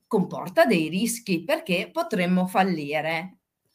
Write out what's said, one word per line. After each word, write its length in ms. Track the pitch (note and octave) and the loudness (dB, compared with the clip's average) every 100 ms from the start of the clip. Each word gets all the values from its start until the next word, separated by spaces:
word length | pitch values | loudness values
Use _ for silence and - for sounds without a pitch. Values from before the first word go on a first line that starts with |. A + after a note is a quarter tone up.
| - | -2
comporta 580 | G#3+ F3 C3+ D#3 D#4+ D#4 | -2 0 -6 -2 4 4
dei 220 | F3+ D#3 | 4 2
rischi, 540 | F#3 A3+ - - E3 | -2 -2 -4 -2 -2
perché 460 | G3+ D#4 - F3 E3+ | 0 -4 0 -2 -2
potremmo 560 | D#4+ - G3 F3+ F3+ F#3 | -4 -2 0 2 2 2
fallire. 880 | G#3 F#3+ D#3+ C#3+ D3+ D#3 D#3+ F#3 - _ _ _ | 2 2 0 -2 -2 -2 -4 -6 -16 _ _ _